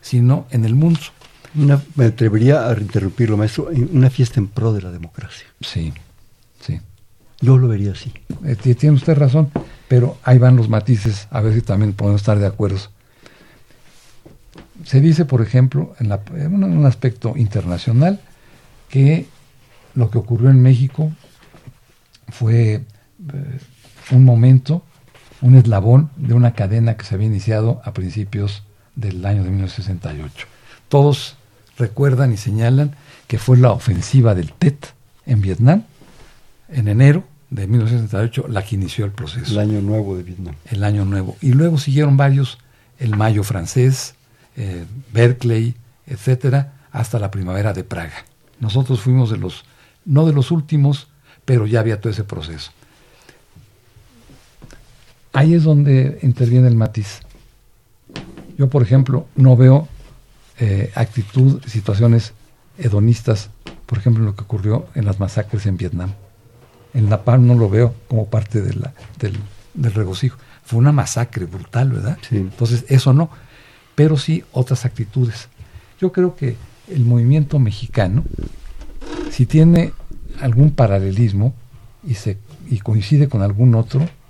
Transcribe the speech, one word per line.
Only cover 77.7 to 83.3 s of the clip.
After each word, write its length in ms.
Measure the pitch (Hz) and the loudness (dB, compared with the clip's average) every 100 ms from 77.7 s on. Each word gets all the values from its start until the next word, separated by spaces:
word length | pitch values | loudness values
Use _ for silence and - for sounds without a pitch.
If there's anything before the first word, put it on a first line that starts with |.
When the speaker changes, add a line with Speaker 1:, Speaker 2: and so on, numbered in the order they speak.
| - - - 95 104 - - - - - - - - - - - | -2 -8 -4 0 -2 -2 -8 -12 -14 -18 -16 -16 -14 -12 -12 -10
Speaker 1:
si 160 | - 123 | -2 2
tiene 480 | 156 160 170 170 - - - - - | 4 6 4 0 -6 -14 -16 -14 -6
algún 320 | 135 117 151 | -2 4 4
paralelismo 800 | - 117 98 98 98 120 98 117 - - - - _ 180 | 4 2 2 -2 0 0 0 -2 -4 -18 -20 -20 _ -10
y, 80 | |
se, 240 | 117 - 98 - - - | -8 -6 -10 -14 -20 -8
y 120 | 113 | -6
coincide 480 | - 107 98 151 | -2 -4 0 2
con 120 | 143 | 2